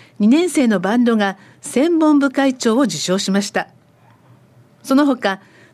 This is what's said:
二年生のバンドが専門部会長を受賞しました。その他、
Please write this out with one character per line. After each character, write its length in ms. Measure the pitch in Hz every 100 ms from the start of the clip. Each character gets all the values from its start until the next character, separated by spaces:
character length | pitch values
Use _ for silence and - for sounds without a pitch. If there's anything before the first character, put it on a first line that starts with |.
| - -
二 100 | 208
年 220 | 302 359
生 160 | 311 240
の 140 | 196
バ 180 | 190 240
ン 60 |
ド 120 | 240 220
が 220 | 196 190 - _
専 380 | - 240 330 330
門 180 | 311 294
部 140 | 269
会 240 | 277 269 254
長 220 | 233 226
を 40 |
受 140 | 240 156
賞 240 | - 190
し 100 | 196
ま 140 | 196
し 80 | 202
た。 160 | 185 - _ _ _ _ _ _ - _ _ _ _
そ 140 | - 269
の 100 | 285
他、 340 | 254 202 190 _ _ _